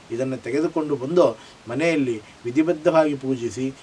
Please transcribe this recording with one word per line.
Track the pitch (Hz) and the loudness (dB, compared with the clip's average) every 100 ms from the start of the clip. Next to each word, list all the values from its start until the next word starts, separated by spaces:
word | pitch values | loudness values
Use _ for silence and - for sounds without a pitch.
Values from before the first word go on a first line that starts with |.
| - | -10
ಇದನ್ನು | 117 131 127 | -6 -4 -6
ತೆಗೆದುಕೊಂಡು | 120 135 160 165 151 143 | -4 -2 -2 -2 -4 -4
ಬಂದು | 131 175 143 110 - - - | 0 4 4 2 -12 -20 -10
ಮನೆಯಲ್ಲಿ | 123 170 156 131 110 - - 120 | -2 0 0 0 -4 -8 -12 -4
ವಿಧಿಬದ್ಧವಾಗಿ | 127 160 165 180 160 156 143 | 0 0 2 4 4 4 0
ಪೂಜಿಸಿ, | 131 131 117 123 131 135 | -4 -4 -4 -6 -6 -8